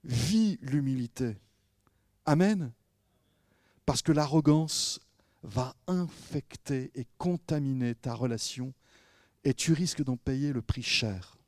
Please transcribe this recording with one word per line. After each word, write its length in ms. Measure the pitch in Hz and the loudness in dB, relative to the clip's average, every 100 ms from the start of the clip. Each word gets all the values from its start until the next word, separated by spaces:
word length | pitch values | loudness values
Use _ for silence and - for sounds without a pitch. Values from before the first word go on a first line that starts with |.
Vis 540 | - 120 127 220 220 180 | -2 -2 2 4 4 0
l'humilité. 760 | 139 147 135 131 120 - 123 101 _ _ _ _ _ _ _ _ - | -2 0 0 0 -4 -4 -4 -4 _ _ _ _ _ _ _ _ 0
Amen. 480 | 151 190 208 139 - _ _ _ _ _ _ _ _ _ _ - | 4 4 2 -2 -8 _ _ _ _ _ _ _ _ _ _ -2
Parce 160 | 127 | -2
que 100 | - | 2
l'arrogance 880 | 151 147 156 147 156 160 - - - _ _ _ _ | 2 4 4 6 6 4 -2 -4 -6 _ _ _ _
va 320 | - 107 127 - - | -6 -4 -4 -8 -2
infecter 1040 | 180 175 - - 147 - - - 135 131 - | -2 -2 -6 -8 -8 -8 -18 -6 -4 -4 -10
et 120 | 120 _ | -12 _
contaminer 800 | 180 175 - 151 139 131 123 117 | -2 -2 -2 -2 0 0 -2 -2
ta 180 | 127 | -6
relation 600 | 117 123 113 - - 127 127 _ _ _ _ _ _ 143 | -2 -2 -2 -6 -8 -10 -10 _ _ _ _ _ _ -2
et 80 | |
tu 180 | 131 - | 0 2
risques 320 | 160 175 - | 2 2 -2
d'en 140 | 135 123 | -2 -2
payer 340 | - 135 147 | -2 -2 0
le 100 | 131 | -2
prix 220 | - - | -2 -4
cher. 540 | 120 - 113 95 92 - | 0 0 0 -4 -10 -20